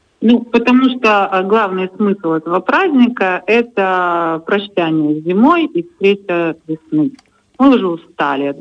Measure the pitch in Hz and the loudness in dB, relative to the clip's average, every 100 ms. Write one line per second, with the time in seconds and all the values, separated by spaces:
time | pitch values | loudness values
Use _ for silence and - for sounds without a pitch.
0 | _ - 220 233 233 233 247 254 262 247 | _ -2 2 2 2 -2 2 2 2 0
1 | 220 202 190 190 190 226 202 185 185 - | 0 2 0 -2 0 0 0 -4 -6 -2
2 | 208 196 165 160 165 180 180 294 381 277 | -2 -2 -2 -4 -2 -4 -2 0 2 2
3 | 240 247 190 180 - 226 240 208 190 185 | 2 0 -2 -2 0 0 0 -2 -2 0
4 | 175 175 165 160 160 202 202 - 165 160 | 0 -2 -2 -4 -4 -4 -4 -4 -2 0
5 | 151 151 160 185 262 349 311 - 170 - | -2 -2 -2 2 2 2 0 -4 -8 -2
6 | 196 202 202 175 165 156 - 156 - 156 | 0 0 -2 -2 -2 -6 -10 -10 -4 -2
7 | 139 - _ _ _ - 269 240 190 165 | -2 -6 _ _ _ 0 4 4 0 -6
8 | - - 147 139 143 143 | -10 -6 -4 -2 -4 -6